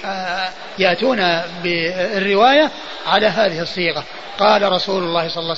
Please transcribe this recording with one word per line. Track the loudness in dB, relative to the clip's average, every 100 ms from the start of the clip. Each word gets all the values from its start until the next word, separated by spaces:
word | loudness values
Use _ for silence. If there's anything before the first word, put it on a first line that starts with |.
| -6
آه، | -6 -4 -4 -6 -8 -12 0
يأتون | 0 2 0 2 2 0 -2 -6
بالرواية | -2 -2 -2 -2 -2 -2 0 4 6 6 4 0 -12 -10 0
على | 2 4
هذه | 2 0 0
الصيغة، | -6 -2 -2 -2 -6 -12 -12 0
قال | 4 4 2
رسول | 0 0 -2
الله | 0 -2 -2
صلى | -4
الله | -6